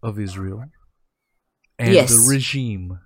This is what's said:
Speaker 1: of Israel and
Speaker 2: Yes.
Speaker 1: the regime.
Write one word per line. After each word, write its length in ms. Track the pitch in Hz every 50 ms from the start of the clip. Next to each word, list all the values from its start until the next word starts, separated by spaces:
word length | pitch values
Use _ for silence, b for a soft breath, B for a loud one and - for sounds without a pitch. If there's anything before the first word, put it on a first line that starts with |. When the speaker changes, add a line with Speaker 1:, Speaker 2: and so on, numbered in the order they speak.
Speaker 1:
of 180 | - 113 104 104
Israel 440 | 104 95 90 95 95 95 95 104 120 147 _ _ _ _ _ _ _ _ _ _ _ _ _ _ _ _ _ _ _ _ _ _
and 140 | 123 117 196
Speaker 2:
Yes. 180 | 175 135 131
Speaker 1:
the 180 | 120 113 - 135
regime. 720 | 139 135 127 - - 139 131 120 104 95 90 90 90 90 _